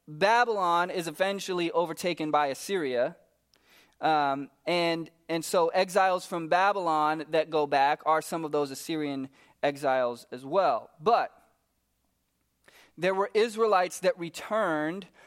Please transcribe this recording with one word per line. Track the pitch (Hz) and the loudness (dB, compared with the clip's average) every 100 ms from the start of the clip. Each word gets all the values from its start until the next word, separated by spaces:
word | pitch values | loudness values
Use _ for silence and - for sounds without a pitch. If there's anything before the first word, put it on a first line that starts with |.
| - | -12
Babylon | 151 196 240 233 208 175 175 180 | 0 4 4 2 0 2 2 0
is | 175 165 | -2 -4
eventually | 151 190 196 190 180 165 | -2 -2 -2 -4 -4 -2
overtaken | 170 170 160 185 165 156 | 0 -2 -2 -4 -4 0
by | 147 147 | 0 0
Assyria. | 131 - 196 139 120 139 175 _ _ _ _ _ _ _ - | -2 -4 -4 -2 0 0 -4 _ _ _ _ _ _ _ -4
Um, | 147 156 143 139 135 _ | 0 2 2 -2 -6 _
and | - 175 170 165 156 _ - | -2 0 0 -2 -6 _ -6
and | 165 | -6
so | - 190 165 | 0 2 2
exiles | 185 185 190 190 185 - | 2 2 2 2 0 -4
from | 170 160 | -8 0
Babylon | 175 196 202 170 156 151 160 151 | 2 2 2 0 2 0 -2 -2
that | 156 156 | 0 2
go | 156 | 0
back | 147 143 139 151 | 2 2 2 2
are | - 156 | 0 0
some | - 170 | 0 -6
of | 165 | -2
those | 147 143 | -2 -2
Assyrian | 131 - 160 147 139 131 _ _ _ | -6 -6 -4 -4 -6 -10 _ _ _
exiles | 143 143 147 131 123 120 - | -4 0 0 2 0 -4 -12
as | 123 | -14
well. | 135 190 170 113 - - | -4 2 2 0 -4 -4
But | 165 220 120 _ _ _ _ _ _ _ _ _ _ _ _ _ _ - _ - | 2 2 2 _ _ _ _ _ _ _ _ _ _ _ _ _ _ -20 _ -4
there | 180 | -2
were | 190 202 | 0 0
Israelites | 214 233 214 220 190 180 - | 2 0 2 2 4 2 0
that | 185 175 | -2 -2
returned | 170 - - 214 190 156 156 190 190 _ | -6 -10 -4 -2 0 0 -2 -6 -12 _